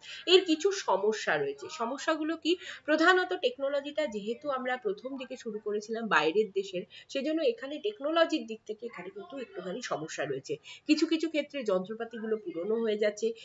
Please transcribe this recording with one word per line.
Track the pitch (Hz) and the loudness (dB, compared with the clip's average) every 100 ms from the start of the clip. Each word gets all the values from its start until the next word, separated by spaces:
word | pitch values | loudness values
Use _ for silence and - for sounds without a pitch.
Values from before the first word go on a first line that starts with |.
| - - - | -8 -6 8
এর | 359 | 8
কিছু | - 311 403 | 8 2 2
সমস্যা | 370 - 381 208 - - 156 | 0 2 2 4 0 2 0
রয়েছে। | 139 139 185 | 0 -4 -8
সমস্যাগুলো | - 233 277 - 311 311 320 | -4 -4 -2 0 0 0 -2
কি? | 311 359 - - | 0 0 -2 -8
প্রধানত | - 311 330 370 359 | 2 4 6 6 4
টেকনোলজিটা | 370 247 - 277 285 285 294 294 | 0 -2 -2 -2 0 -2 -2 -2
যেহেতু | 214 202 233 294 | -2 -4 -4 -2
আমরা | 262 247 254 | -4 -2 -2
প্রথম | 214 190 254 269 | -2 -4 -6 -8
দিকে | 254 254 | -8 -8
শুরু | 226 214 | -8 -6
করেছিলাম | 214 208 208 220 220 | -4 -4 -2 -4 2
বাইরের | 160 151 190 214 | 4 4 4 2
দেশের, | 196 190 180 180 - - | 0 -2 -4 -6 -14 -6
সেজন্য | 277 269 320 | -2 0 2
এখানে | 285 226 269 294 | 2 0 -4 -4
টেকনোলজির | 208 214 285 330 320 311 226 | -4 -2 0 4 4 2 -4
দিক | 220 - | -10 -10
থেকে | 220 233 | -10 -10
এখানে | - 185 | -10 -12
কিন্তু | 202 202 269 | -12 -12 -10
একটুখানি | 226 180 180 220 | -10 -8 -6 -6
সমস্যা | 233 147 160 - | -4 -4 -4 -4
রয়েছে। | 143 131 - 147 - - - | -4 -4 -6 -8 -10 -6 0
কিছু | 302 320 | 2 4
কিছু | 320 320 | 2 0
ক্ষেত্রে | 302 285 285 | -2 -2 -4
যন্ত্রপাতিগুলো | 214 185 185 220 226 233 220 214 | 0 0 0 -8 -8 -6 -4 -4
পুরনো | 349 160 196 | -4 -6 -2
হয়ে | 226 226 208 | 0 0 2
যাচ্ছে, | 214 214 226 226 | 0 2 -2 -2